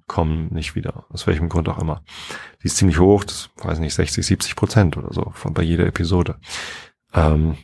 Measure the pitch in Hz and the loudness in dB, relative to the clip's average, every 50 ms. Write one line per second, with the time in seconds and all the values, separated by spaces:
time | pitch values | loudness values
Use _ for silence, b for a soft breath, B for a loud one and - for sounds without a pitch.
0 | _ - - 87 80 78 78 80 80 92 92 82 76 - - - - - - - | _ -6 -2 0 0 0 0 -2 -4 -4 -6 -6 -6 -6 -6 -6 -6 -8 -10 -12
1 | - - - - - - 85 76 85 80 82 82 80 87 - - 82 78 76 - | -14 -16 -12 -6 -2 0 0 0 0 0 0 0 0 -2 -2 -4 -4 -4 -6 -8
2 | - B B B B B B B B B B B - - - - 98 90 78 82 | -10 B B B B B B B B B B B -6 -4 0 2 4 4 6 6
3 | 92 98 104 98 - - - - - - _ - - 85 80 80 80 73 - - | 8 8 8 6 4 -2 -10 -12 -12 -16 _ -10 -6 -4 -4 -2 -4 -2 -2 -2
4 | 82 - - - 87 - 92 - - - - - 101 - - 110 95 78 - 76 | -2 -2 -2 -2 0 0 0 0 -2 -4 -4 -2 -2 2 4 4 4 4 2 -2
5 | - - - 85 - - - - - - 80 87 85 80 85 87 90 92 - - | -8 -6 -4 -6 -6 -6 -8 -8 -6 -4 -2 0 0 2 2 2 2 0 0 0
6 | 87 82 87 90 85 87 - - B B B B B B B B B B B B | 0 2 2 2 2 0 -4 -10 B B B B B B B B B B B B
7 | _ _ - 85 78 78 78 76 78 80 78 - | _ _ 2 4 4 4 4 4 2 0 -2 -4